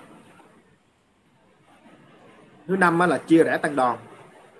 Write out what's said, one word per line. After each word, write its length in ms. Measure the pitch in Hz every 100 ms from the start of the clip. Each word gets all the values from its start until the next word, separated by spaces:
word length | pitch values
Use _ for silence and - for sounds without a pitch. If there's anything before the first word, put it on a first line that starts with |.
| - - - - - _ _ _ _ _ _ _ _ _ _ _ _ _ - - - - - - - - -
thứ 80 | 190
năm 240 | 180 170
á 80 | 175
là 100 | 131
chia 260 | - 165
rẽ 140 | 135 143
tăng 180 | 165 139
đoàn, 220 | 123 110 - - - - -